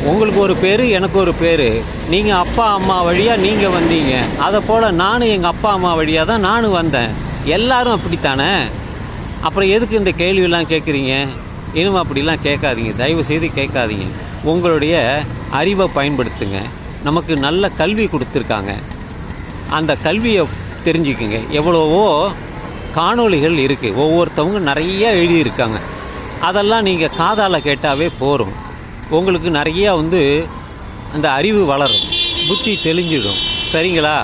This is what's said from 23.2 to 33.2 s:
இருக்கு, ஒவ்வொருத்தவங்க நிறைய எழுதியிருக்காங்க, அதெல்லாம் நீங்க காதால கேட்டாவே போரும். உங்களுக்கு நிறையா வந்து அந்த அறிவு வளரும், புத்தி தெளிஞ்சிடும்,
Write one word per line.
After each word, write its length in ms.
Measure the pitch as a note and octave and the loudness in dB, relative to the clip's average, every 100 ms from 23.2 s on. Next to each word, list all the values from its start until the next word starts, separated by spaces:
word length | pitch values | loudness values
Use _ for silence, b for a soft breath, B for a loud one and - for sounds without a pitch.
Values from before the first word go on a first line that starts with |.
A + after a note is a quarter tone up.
| A3+ E3 D#3 E3 | 2 2 2 2
இருக்கு, 260 | C3+ C#3 A#2 G#2 | 0 0 -2 0
ஒவ்வொருத்தவங்க 560 | D3+ E3+ E3+ - D#3 G#3 D#3+ | 2 2 2 0 -2 0 0
நிறைய 420 | C#3 E3 G3 A3+ G3 | 0 -2 0 2 4
எழுதியிருக்காங்க, 600 | E3+ E3+ B2+ - A#2 G#2+ - - - - - - E3+ | 4 4 2 0 -2 -2 -6 -10 -10 -10 -10 -4 0
அதெல்லாம் 400 | G3 G3+ A3+ G3+ | 2 2 2 2
நீங்க 220 | F3 D#3 - | 2 0 0
காதால 380 | E3+ G#3+ G3 E3+ C#3+ | 0 2 2 0 0
கேட்டாவே 400 | C#3 D#3 C#3 E3 - | 0 0 0 -2 0
போரும். 340 | C3+ C#3+ G2 - - - - - - D#3 | 0 0 0 -4 -12 -14 -14 -14 -2 0
உங்களுக்கு 320 | F#3+ F3 E3+ D3+ | 2 0 0 0
நிறையா 320 | D3+ E3 G3+ F3 | 0 2 2 2
வந்து 220 | D#3+ F3+ C#3 D3 E3 - - - - - - D3+ | 2 2 4 2 -2 -10 -14 -14 -14 -12 -8 -2
அந்த 120 | D3+ C3+ | 0 2
அறிவு 240 | F#3 G#3+ E3+ | 2 2 2
வளரும், 380 | C#3 C#3 - - - - - D3 | 2 2 2 0 -2 -2 -2 -2
புத்தி 260 | F3+ - G3+ D#3+ | -2 -2 -2 0
தெளிஞ்சிடும், 520 | E3+ F3 D3+ | 0 0 -2